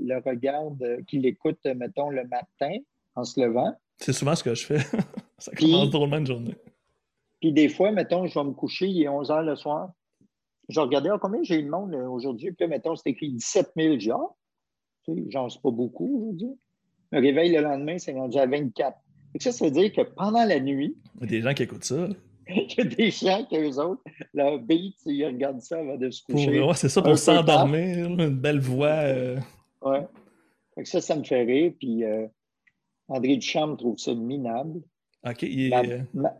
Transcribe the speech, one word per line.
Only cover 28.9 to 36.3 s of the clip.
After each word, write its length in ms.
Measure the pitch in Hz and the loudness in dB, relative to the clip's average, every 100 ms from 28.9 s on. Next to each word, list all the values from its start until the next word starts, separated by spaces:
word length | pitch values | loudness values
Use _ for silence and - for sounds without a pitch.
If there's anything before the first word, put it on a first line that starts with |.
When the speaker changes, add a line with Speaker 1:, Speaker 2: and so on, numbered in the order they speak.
| 156 147 131 127 131 135 - _ _ | 2 2 0 -2 -4 -8 -12 _ _
Speaker 1:
Ouais. 240 | 135 135 143 - - _ _ _ _ | -2 -2 -2 -12 -20 _ _ _ _
Fait 80 | - | -14
que 60 | - | -4
ça, 120 | 180 | -2
ça 140 | - | 0
me 80 | 160 | -2
fait 220 | 123 131 | 0 0
rire. 280 | 120 131 170 170 | 2 2 2 0
Puis, 240 | 127 113 | -4 -2
euh, 220 | 113 107 110 _ _ _ _ _ _ _ - | -2 -2 -6 _ _ _ _ _ _ _ -8
André 280 | 135 123 139 | -2 2 2
Duchamp 400 | - 170 156 147 | 0 -2 -2 -2
trouve 200 | 120 107 | -4 -4
ça 160 | - | -4
minable. 680 | 120 117 143 120 117 151 160 151 _ _ _ | -4 -4 -4 -4 -4 -6 -10 -14 _ _ _
Speaker 2:
OK, 180 | 123 120 | -10 -8
il 240 | - 135 131 | -6 -2 2
est, 40 | |
Speaker 1:
Ma, 120 | 123 | 2
Speaker 2:
euh. 180 | 123 123 131 | 2 -2 -6
Speaker 1:
ma, 200 | 135 139 | -2 -4